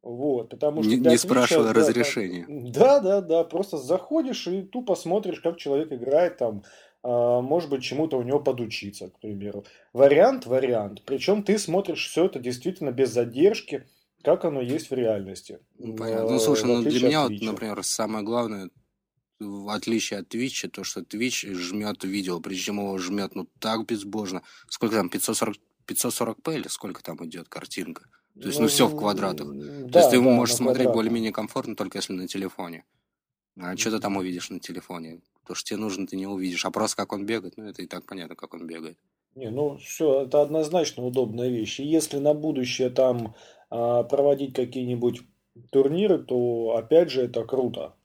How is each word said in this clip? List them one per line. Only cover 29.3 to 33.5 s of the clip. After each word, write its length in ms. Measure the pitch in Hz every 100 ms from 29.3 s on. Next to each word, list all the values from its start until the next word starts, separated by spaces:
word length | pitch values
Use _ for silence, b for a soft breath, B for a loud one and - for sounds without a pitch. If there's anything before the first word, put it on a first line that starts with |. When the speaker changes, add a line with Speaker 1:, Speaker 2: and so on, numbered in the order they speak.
| 76 73 69 143 143
Speaker 1:
м, 40 | 127
Speaker 2:
То 80 | 165
есть 100 | 147
Speaker 1:
да, 20 |
Speaker 2:
ты 40 |
его 140 | 123 127
Speaker 1:
да, 20 |
Speaker 2:
можешь 240 | 120 117
Speaker 1:
на 20 | -
Speaker 2:
смотреть 320 | 123 123 123
Speaker 1:
квадратах. 20 |
Speaker 2:
более-менее 400 | 113 110 117 110
комфортно, 440 | 107 107 135 120
только 220 | 98 95 101
если 160 | -
на 140 | 92 92
телефоне. 580 | 98 95 - 87 82 _ _ _ _ _ _ _